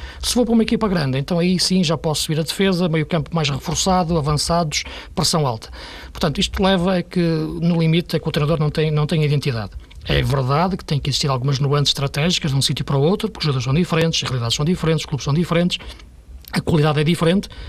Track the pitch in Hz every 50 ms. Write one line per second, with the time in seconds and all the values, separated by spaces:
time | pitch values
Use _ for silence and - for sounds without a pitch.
0 | - - - - - - - 233 247 226 226 226 220 - 226 - 220 202 190 175
1 | 147 131 127 135 139 - 180 170 170 180 185 170 - - 180 190 180 147 170 -
2 | - 160 147 - - - 156 151 160 - - - 196 196 185 170 185 170 156 160
3 | 151 147 180 160 139 - - 165 156 143 139 131 - - 156 - - 196 185 185
4 | 180 160 175 160 135 151 151 143 - - 170 170 175 151 143 - - - - -
5 | - - - - 156 - - 165 147 131 113 110 - - - - - - - -
6 | - - - - - 160 135 202 185 - - - 196 190 196 180 170 190 190 180
7 | 175 - - 180 170 165 165 160 156 156 160 170 160 170 175 165 165 160 160 175
8 | 170 - - 156 - 160 - 160 147 147 170 151 156 147 - 170 156 156 151 151
9 | 151 147 180 156 151 147 147 139 - 143 123 113 104 95 - - - - - -
10 | - - 147 139 131 120 139 139 127 123 139 151 175 196 185 - - - 160 135
11 | - 143 127 - - 139 135 123 123 143 139 123 143 139 147 143 139 - - -
12 | 139 139 - 147 147 180 175 - - 156 135 139 127 - 139 - 139 - 147 135
13 | 139 160 202 214 - 208 214 - - 151 135 131 113 131 131 170 180 - 175 160
14 | 160 165 156 - 139 120 131 123 117 117 - - 151 160 185 - - 160 160 151
15 | - - 151 127 - 147 139 165 175 - 170 170 175 180 - - - - - -
16 | - - - - - - - - - - - 185 - - 165 156 147 156 147 151
17 | 151 151 175 - 170 160 180 202 - - - - -